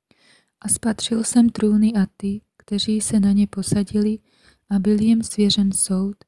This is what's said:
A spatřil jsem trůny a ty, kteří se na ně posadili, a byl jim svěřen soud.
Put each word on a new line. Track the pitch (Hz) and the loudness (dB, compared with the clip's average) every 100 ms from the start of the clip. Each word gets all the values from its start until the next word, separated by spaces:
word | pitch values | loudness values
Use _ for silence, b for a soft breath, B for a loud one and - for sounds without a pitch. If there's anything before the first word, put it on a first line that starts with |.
| _ b b b b b | _ b b b b b
A | 214 | -6
spatřil | - 233 208 - 226 | -4 -4 -4 -4 -4
jsem | 220 240 233 | 0 2 2
trůny | - 214 214 220 | 2 0 2 2
a | 226 185 - | 2 -2 -4
ty, | 196 202 - _ | -8 -8 -12 _
kteří | _ 202 - 214 | _ -6 -2 -2
se | - 220 | 0 2
na | 202 | 4
ně | 202 202 | 2 0
posadili, | 196 185 208 196 208 208 214 b b b b _ | -2 -2 -2 0 0 -2 -4 b b b b _
a | 202 | -2
byl | 196 208 | 2 2
jim | 220 226 | 2 2
svěřen | 226 - 202 208 196 | 0 0 0 2 0
soud. | - - 190 196 202 | 0 -2 -2 -2 -8